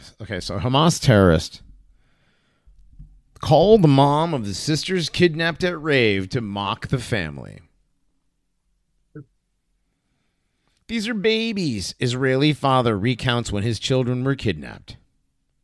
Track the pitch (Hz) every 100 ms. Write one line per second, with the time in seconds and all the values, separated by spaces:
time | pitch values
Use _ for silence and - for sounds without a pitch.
0 | - - 110 95 - 98 127 135 160 160
1 | - 107 95 80 - - - - _ _
2 | _ _ _ _ _ _ _ _ - -
3 | - _ _ - - 147 180 220 156 135
4 | 143 147 170 151 104 92 - 156 - 185
5 | 156 - 175 156 165 151 180 170 151 139
6 | 113 98 95 131 107 101 98 110 - 131
7 | 117 113 80 69 52 50 - _ _ _
8 | _ _ _ _ _ _ _ _ _ _
9 | _ 156 147 _ _ _ _ _ _ _
10 | _ _ _ _ _ _ _ _ - 226
11 | 208 226 190 220 226 202 165 107 87 -
12 | 127 123 131 131 151 143 139 131 120 104
13 | 110 123 131 120 113 101 98 110 - 131
14 | 123 127 131 135 113 80 64 50 - -
15 | _ _ _ _ _ _